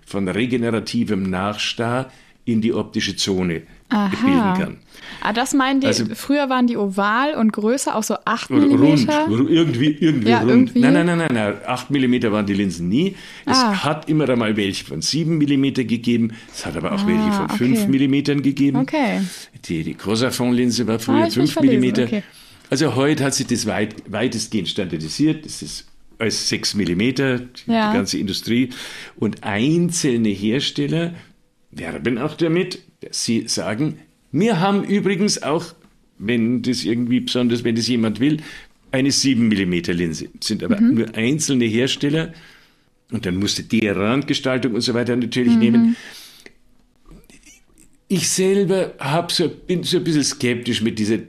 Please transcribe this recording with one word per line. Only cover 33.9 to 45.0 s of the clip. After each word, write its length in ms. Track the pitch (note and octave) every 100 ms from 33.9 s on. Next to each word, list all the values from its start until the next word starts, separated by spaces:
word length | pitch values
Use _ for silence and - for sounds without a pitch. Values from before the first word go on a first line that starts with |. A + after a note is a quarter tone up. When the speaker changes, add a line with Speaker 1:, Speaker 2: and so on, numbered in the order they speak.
| D#3 - _ -
Speaker 1:
wir 280 | C#3 A3+ F3+
haben 220 | G3 G3+ -
übrigens 560 | G3+ F3+ F#3 G#3 -
auch, 300 | C3 E3 E3+ - _ _ _ -
wenn 440 | G2+ A#2+ A2+ B2
das 240 | A#2+ A2+ F#2+
irgendwie 340 | A#2+ A#2+ B2
besonders, 420 | - B2+ B2 A#2 A#2+
wenn 100 | A2+
das 120 | A2+
jemand 300 | B2 A2+ G#2+
will, 160 | C#3 D3+ - - - _ -
eine 200 | C3 C#3
sieben 360 | - C3+ A#2 A#2
Millimeter 440 | G2 F#2 F2 F2
Linse. 340 | F2 E2+ D#2 - -
Es 80 | -
sind 160 | G2+
aber 160 | A2 -
Speaker 2:
Mhm. 160 | A#3 A2+
Speaker 1:
nur 200 | A2 A2
einzelne 500 | A#2 D#3 - C3 A#2
Hersteller. 680 | A2+ C3+ - C#3+ D#3+ E3 - - - _ _ _ _ -
Und 140 | A2+ F#2
dann 100 | F#2
musste 280 | G2+ -
die 220 | - A2 G#2+
Randgestaltung 840 | F#2 G#2 C3+ C#3+ C3+ C3 B2+ B2+ A2
und 60 |
so 120 | A#2+
weiter 220 | A#2